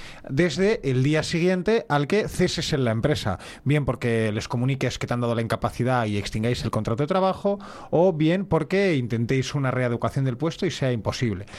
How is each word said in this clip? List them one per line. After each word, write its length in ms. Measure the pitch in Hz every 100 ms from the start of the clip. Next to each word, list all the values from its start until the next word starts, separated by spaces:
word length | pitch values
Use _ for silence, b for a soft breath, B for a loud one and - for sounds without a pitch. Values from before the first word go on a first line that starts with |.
| B B -
desde 600 | 139 175 139 196 226 139
el 120 | 127
día 200 | 131 156
siguiente 600 | - 170 175 185 180 226 -
al 160 | 143 139
que 220 | 202 123
ceses 440 | - 180 - 143
en 120 | 147
la 80 | 123
empresa. 460 | 110 - 147 110 87 B B
Bien 200 | 127 147
porque 480 | 131 120 123 113 110
les 160 | 107 -
comuniques 500 | 123 127 139 131 -
que 80 | 123
te 60 |
han 60 | 120
dado 140 | 120
la 80 | 117
incapacidad 640 | 113 113 110 - 123 127 110
y 100 | 104
extingáis 460 | 98 110 113 123
el 80 | 120
contrato 320 | 113 107 113
de 60 | 147
trabajo, 500 | 185 190 185 202 202 B B B
o 220 | 156 180
bien 340 | 160 156 185 196
porque 480 | 160 147 185 196
intentéis 600 | 151 120 113 113 131 127 147
una 140 | 135
readecuación 540 | 123 127 117 117 -
del 120 | 135 120
puesto 280 | 160 - 185
y 40 |
sea 220 | - 135
imposible. 540 | 120 101 - 123 92 101